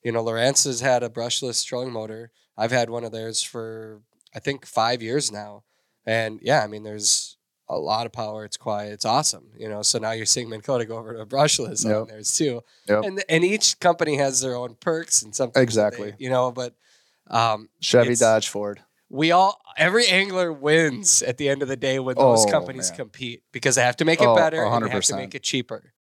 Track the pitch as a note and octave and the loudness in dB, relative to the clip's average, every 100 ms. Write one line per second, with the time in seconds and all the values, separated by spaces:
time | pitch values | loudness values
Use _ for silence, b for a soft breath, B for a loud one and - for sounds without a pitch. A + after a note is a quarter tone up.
0 | A#2+ A#2 A2+ A2+ B2 C#3 C#3+ A#2 C3 B2 | -2 -4 -2 0 2 2 0 -2 0 0
1 | A#2 A2+ A#2 - C3 A2+ - B2 B2+ A2+ | 0 -8 -6 -4 -4 -6 -6 -6 -8 -8
2 | A2 A2 A#2 _ _ - A2+ B2 A#2 A#2 | -10 -14 -18 _ _ -4 0 0 0 -4
3 | A#2 A2+ A2+ A2 - B2 A2+ A2 A2 G#2+ | -8 -10 -6 -6 -6 -10 -12 -14 -16 -20
4 | _ _ _ A2+ - C#3 - - A2+ B2 | _ _ _ -8 -6 -6 -4 0 0 0
5 | A2+ C#3 C#3 G#2 G#2 G#2 _ _ _ _ | -2 -2 -2 -6 -14 -18 _ _ _ _
6 | - A2+ A2 A2 - C#3+ G#2 G#2+ G#2+ G#2+ | -2 -2 -2 -4 0 0 0 -8 -12 -4
7 | G#2 - - _ _ _ - F2 D2+ A2 | 0 0 -2 _ _ _ -8 -6 -2 -2
8 | A#2 B2 G#2+ A2 G#2+ - - G#2 G#2 G#2 | -2 -8 -10 -10 -12 -10 -6 -6 -6 -6
9 | A2 B2 D#3 F2+ _ A2+ A2 G#2 G#2+ A#2 | 0 2 0 -4 _ -14 -10 -2 -2 0
10 | A2 A2+ G#2+ - A2+ A2 A#2+ B2+ A2+ A2+ | -2 -4 0 -2 -2 -10 -4 -2 -2 -8
11 | A2+ A#2 G#2+ C3+ D3 - A2+ G#2+ A2 G#2+ | -12 -14 -4 2 2 2 -4 -2 0 0
12 | A2+ G#2+ G#2+ - D3+ A#2 b b - G#2+ | -2 -8 -4 0 -2 -2 b b 0 0
13 | G#3 F#3+ - E3 F3+ G#3 - - F3+ E3+ | 2 -6 0 2 4 2 0 2 2 2
14 | D#3 C#3+ C#3 C3 C3 B2 B2 A2+ - D#3+ | 0 0 0 0 -2 -6 -8 -6 -4 -4
15 | E3 - G#2+ G#2 B2 C3+ B2 A2 G#2 G2 | 0 -2 -2 -4 0 4 4 4 2 0
16 | G#2 G2+ B2+ B2+ B2+ B2 B2 _ _ _ | -12 -10 -2 0 0 -4 -10 _ _ _
17 | _ _ _ A2+ A#2 G#2+ A2 _ - B2 | _ _ _ 0 2 0 -6 _ 4 4
18 | A#2 A#2+ A#2 A2 - G#2+ G#2 G2+ _ _ | 4 4 4 4 2 -6 -8 -10 _ _
19 | _ C3 D#3+ E3+ F#3+ - - - E3 A3 | _ -2 2 4 4 0 -14 0 2 4
20 | A#3 F#3 G3 F#3 F3 D3 D3 D#3+ D#3 B2 | 4 2 2 -2 -2 -2 2 4 4 0
21 | G2 - - B2 C#3+ C#3 C3+ C3 C3+ C3+ | 2 2 2 -2 -2 0 -2 -2 -2 -2
22 | C3 B2+ C3+ A2+ G#2+ G2+ - C3 - - | -2 4 6 6 4 2 -2 -6 -6 -6
23 | A#2+ - B2 A#2 _ - C3+ B2+ B2 A#2+ | -14 -10 -12 -12 _ -2 2 4 2 2
24 | D#3+ E3+ A#2+ F3 D#3+ D#3+ - A#2 A2+ G2+ | 0 4 6 6 4 2 0 0 0 0
25 | - G2+ G2 B2+ - C3+ A#2 A2 _ _ | -2 -2 -8 -8 -4 -4 -4 -12 _ _